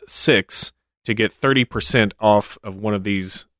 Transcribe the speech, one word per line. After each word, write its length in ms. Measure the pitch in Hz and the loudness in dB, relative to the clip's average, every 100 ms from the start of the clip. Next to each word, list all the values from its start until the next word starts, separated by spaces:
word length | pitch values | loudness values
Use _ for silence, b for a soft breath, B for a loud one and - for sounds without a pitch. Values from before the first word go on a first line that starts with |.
| - | -6
six 640 | - - 110 - - - _ _ _ | -2 2 2 0 -4 -6 _ _ _
to 100 | - | -6
get 200 | 110 104 | -2 -2
thirty 320 | - 135 135 120 | 0 0 2 0
percent 480 | 113 - 127 104 - | -4 0 2 0 2
off 400 | 110 104 - - | 4 4 2 -10
of 140 | 107 95 | -16 -8
one 160 | 107 | -4
of 100 | 101 | -2
these 420 | 101 98 92 - - | -2 -4 -4 -8 -10